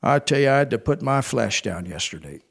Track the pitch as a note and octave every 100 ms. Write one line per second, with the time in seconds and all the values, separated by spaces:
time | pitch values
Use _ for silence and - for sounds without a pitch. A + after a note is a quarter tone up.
0 | - C#3+ - C#3+ C#3 C#3 C#3 A#2+ - C#3+
1 | C3+ C#3 - B2+ A2 - G#2+ F2 F2+ D#2+
2 | - D#2 D2 C#2+ _